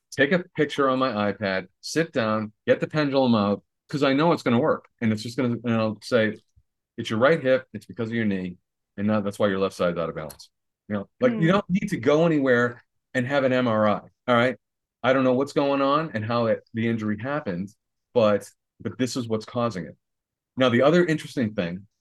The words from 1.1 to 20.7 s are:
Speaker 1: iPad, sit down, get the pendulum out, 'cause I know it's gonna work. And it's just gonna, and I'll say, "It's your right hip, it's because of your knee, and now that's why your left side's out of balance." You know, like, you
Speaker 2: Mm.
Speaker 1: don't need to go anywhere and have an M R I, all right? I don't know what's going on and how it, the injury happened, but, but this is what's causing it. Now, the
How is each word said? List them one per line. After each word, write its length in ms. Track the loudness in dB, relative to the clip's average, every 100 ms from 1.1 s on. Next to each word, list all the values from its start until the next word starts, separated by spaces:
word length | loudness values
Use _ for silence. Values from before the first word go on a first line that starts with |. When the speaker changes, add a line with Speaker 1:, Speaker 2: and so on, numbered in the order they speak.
| 0 -2
Speaker 1:
iPad, 360 | -2 -4 -4 -6 _
sit 320 | -6 -4 -2
down, 400 | -2 -2 -2 -4 -4 0
get 140 | 0
the 60 | 0
pendulum 480 | -2 0 2 4
out, 280 | 4 2 0 -6 _ -10
'cause 140 | -2
I 100 | 2
know 200 | 2 2
it's 100 | 2
gonna 180 | 2 2
work. 260 | 2 -2 -6 -6
And 120 | -2
it's 100 | -2
just 140 | -4 -4
gonna, 200 | -2 -2
and 100 | -2
I'll 240 | 0 0 -4
say, 360 | -2 0 0 -2 _ _ _ _ _ -12
"It's 140 | -6
your 80 | 2
right 220 | 2 2
hip, 240 | 2 0 -2
it's 140 | -14 -12
because 220 | -8 -4
of 40 |
your 100 | -2
knee, 340 | -2 -2 -4 -10 _ _ _ -6
and 100 | -2
now 120 | 0
that's 180 | -2 -2
why 80 | 0
your 100 | 0
left 160 | -2
side's 240 | 0 -2 -2
out 100 | -4
of 60 |
balance." 360 | -8 -12 -14 -20 _ _ _ -8
You 60 | -8
know, 120 | -8 -2
like, 120 | 0
you 160 | 2 2
Speaker 2:
Mm. 40 |
Speaker 1:
don't 180 | 2 0
need 180 | -2 -2
to 80 | -2
go 300 | 2 4 4
anywhere 560 | 2 2 2 2 -4 _ _ _
and 120 | -4 -2
have 160 | 0
an 80 | 2
M 140 | 2 2
R 220 | 2 2
I, 120 | 2 -4 _ 0
all 60 | 2
right? 200 | 2 -2 _ _ _ _
I 100 | 0
don't 120 | 2
know 100 | 2
what's 180 | 2 0
going 300 | 0 0 0
on 280 | 2 0 -2
and 100 | -6
how 220 | -4 0 0
it, 160 | -2 -4
the 120 | -4 -2
injury 320 | -2 -4 -6
happened, 560 | -6 -6 -6 -6 -8 -12 _ _ _
but, 360 | 2 4 2 -2 -20 _ -14
but 160 | -10 -4
this 180 | -4 -4
is 100 | -4
what's 160 | -4 -6
causing 400 | -4 -4 -4 -10
it. 100 | -14 _ _ _ _ _ 0
Now, 120 |
the 140 | 2